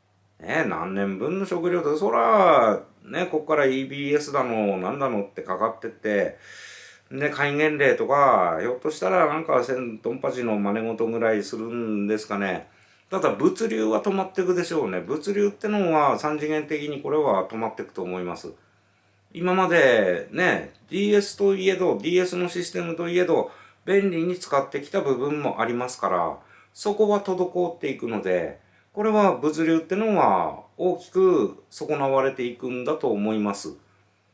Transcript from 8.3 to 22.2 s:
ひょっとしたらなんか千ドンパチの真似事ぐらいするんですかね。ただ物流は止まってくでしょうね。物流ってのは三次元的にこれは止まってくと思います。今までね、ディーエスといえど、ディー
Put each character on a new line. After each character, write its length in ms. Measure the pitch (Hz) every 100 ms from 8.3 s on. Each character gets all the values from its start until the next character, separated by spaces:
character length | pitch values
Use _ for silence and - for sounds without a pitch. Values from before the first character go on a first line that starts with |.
| 107 90 80
ひ 60 | 113
ょ 80 |
っ 60 | 123
と 100 | 151
し 100 | -
た 100 | 185
ら 180 | 185 151
な 100 | 156
ん 80 | 156
か 180 | 131
千 360 | 120 131 120 110
ド 100 | 117
ン 80 | 135
パ 120 | 139
チ 120 | 123
の 140 | 117 104
真 220 | 101 110
似 80 | 113
事 180 | 110 113
ぐ 120 | 113
ら 140 | 113
い 100 | 107
す 120 | 98 110
る 80 | 113
ん 420 | 120 113 104 101
で 100 | 107
す 100 | -
か 120 | 101
ね。 300 | 98 85 - _ _ _ -
た 100 | 185
だ 120 | 143
物 360 | 101 165 185 226
流 180 | 220 214
は 160 | 214
止 100 | 208
ま 120 | 190
っ 80 | 185
て 120 | -
く 120 | 180 180
で 80 |
し 100 | 170
ょ 120 | 160 110
う 40 |
ね。 120 | 90
物 320 | 87 151 202
流 160 | 202 202
っ 20 |
て 160 | 202 208
の 260 | 208 180
は 240 | 156 139 117
三 220 | 151 151
次 120 | 151
元 140 | 156 147
的 160 | 151
に 180 | 147 139
こ 100 | 139
れ 60 | 151
は 300 | 139 98 -
止 100 | 113
ま 100 | 110
っ 80 | -
て 80 |
く 100 | 101
と 80 | -
思 180 | 90 90
い 40 |
ま 140 | 90 82
す。 160 | - - _ _ _ _ _ _ _
今 200 | 165 185
ま 140 | 185 180
で 640 | 170 131 117 92 85 -
ね、 420 | 160 180 92 - - -
デ 80 | 185
ィ 140 | 208
ー 60 | 208
エ 40 |
ス 140 | 202 -
と 180 | 202
い 140 | 196 190
え 80 | 180
ど、 220 | 175 120
デ 120 | 151
ィ 40 |
ー 100 | 180